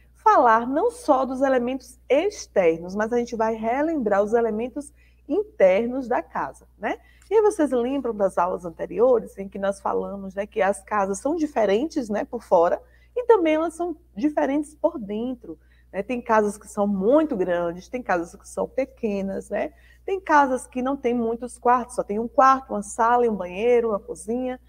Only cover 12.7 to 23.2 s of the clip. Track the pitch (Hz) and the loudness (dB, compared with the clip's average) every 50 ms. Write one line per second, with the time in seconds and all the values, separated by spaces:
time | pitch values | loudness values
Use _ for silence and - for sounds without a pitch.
12.7 | - - - _ _ _ _ _ - 480 494 480 453 392 330 311 311 311 330 339 | 0 -2 -6 _ _ _ _ _ -8 -6 4 4 4 4 6 2 2 0 0 -4
13.7 | - - 339 359 311 - _ _ - 196 240 302 302 330 294 254 277 302 294 - | -4 -6 -6 -6 -6 -10 _ _ -10 -4 -4 -2 0 0 -2 0 0 -2 -4 -6
14.7 | - - - 330 339 285 208 196 208 214 233 254 254 240 - 175 156 _ _ _ | -10 -4 -4 -4 -4 -4 -10 -8 -8 -6 -6 -6 -8 -10 -12 -18 -18 _ _ _
15.7 | _ _ _ _ - 190 202 - 254 240 240 - 226 214 208 208 202 - - - | _ _ _ _ -10 -10 -6 -6 -6 -8 -2 2 2 2 2 2 -2 -6 -14 -12
16.7 | - 208 202 208 202 190 185 220 277 311 320 302 285 185 180 180 175 175 175 170 | -4 -2 0 0 0 0 2 4 4 4 4 2 0 -2 -2 0 0 -2 -2 -4
17.7 | 170 180 180 - - 247 247 - 185 175 165 175 - - _ - - 190 190 - | -6 -8 -14 -12 -12 -10 -4 -2 -2 -2 -2 -6 -12 -20 _ -12 -6 -6 -6 -4
18.7 | - 262 269 269 - - - 214 202 196 190 190 190 202 196 - - - 277 311 | -4 -6 -6 -6 -8 -8 -6 -4 -4 -4 -6 -6 -6 -8 -8 -6 -6 -6 -6 -6
19.7 | - _ _ _ _ _ - - 392 381 - - 311 294 285 262 262 247 - - | -10 _ _ _ _ _ -8 -6 -6 -6 -2 2 4 4 4 4 0 -4 -6 -8
20.7 | - 254 247 262 285 277 - 240 240 240 226 226 233 233 254 233 - - - 240 | -8 -6 -4 -4 -4 -2 -2 -2 -2 0 -2 -2 -4 -6 -8 -12 -12 -2 2 2
21.7 | 247 254 226 - - 190 170 - 202 214 233 233 - - 262 262 269 262 254 - | 2 2 0 -4 -6 -6 -4 -4 -4 -4 -4 -2 4 6 6 6 6 4 0 -6
22.7 | 208 208 202 - - - 226 233 240 247 | -8 -8 -8 -8 -2 0 2 2 4 4